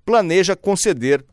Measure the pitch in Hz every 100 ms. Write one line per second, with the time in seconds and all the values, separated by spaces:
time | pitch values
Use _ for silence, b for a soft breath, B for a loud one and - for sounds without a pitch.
0 | - 233 170 180 180 185 202 190 214 135
1 | 127 139 -